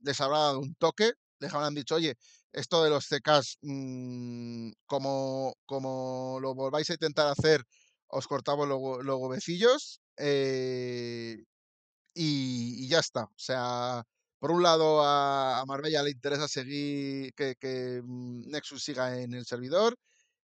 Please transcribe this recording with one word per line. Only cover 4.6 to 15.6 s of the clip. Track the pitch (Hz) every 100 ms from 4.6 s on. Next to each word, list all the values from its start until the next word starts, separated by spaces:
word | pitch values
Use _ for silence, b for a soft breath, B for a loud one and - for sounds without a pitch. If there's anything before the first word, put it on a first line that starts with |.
| 113 - -
como, | 139 135 135 135 131 131 - -
como | 135 131 131 131 131 131 131
lo | 131
volváis | 131 135 147 156
a |
intentar | 165 160 143 147
hacer, | 143 156 151 - b b b -
os | 139 -
cortamos | 139 143 143 143
los | 135
hue-, | 131 127
los | 135 135
huevecillos". | 131 - - 175 233 285 - - _ -
Eh, | 147 139 135 131 127 127 123 123 120 117 117 110 - _ _ _ _ _ _
y, | - 156 143 131 123 120 117
y | 131
ya | 165
está. | - 127
O | 110 -
sea, | - 127 123 123 123 123 117 _ _ -
por | -
un | 175
lado | 175 160 156 151
a, | 147 143 139 139 131 123